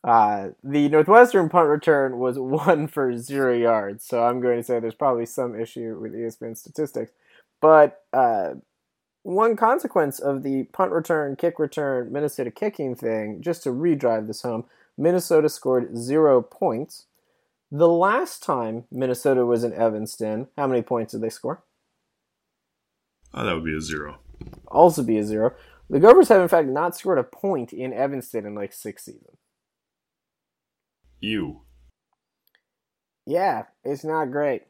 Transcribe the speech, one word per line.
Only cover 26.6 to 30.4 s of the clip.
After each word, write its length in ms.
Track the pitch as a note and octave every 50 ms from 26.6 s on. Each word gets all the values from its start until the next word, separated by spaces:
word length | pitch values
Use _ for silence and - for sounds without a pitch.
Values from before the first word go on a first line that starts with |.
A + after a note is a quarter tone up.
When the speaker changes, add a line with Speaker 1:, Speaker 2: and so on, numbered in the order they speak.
| D#3 C3+
Speaker 1:
not 260 | C3 D3 E3 F3 -
scored 240 | - - F#3+ F3+ C3+
a 40 | B2
point 500 | - - - - G3 F#3+ C#3 A#2+ - -
in 180 | F#2+ B2+ B2+
Evanston 540 | A#2+ G#2+ C3+ C#3 C#3+ C3 A#2 - - A2+ G2+
in, 100 | G#2 G#2
like, 160 | G#2 G2+ G2
six 320 | - - - G#2+ G2 - -
seasons. 340 | - - - _ _ _ _ _ _ _ _ _ _ _ _ _ _ _ _ _ _ _ _ _ _ _ _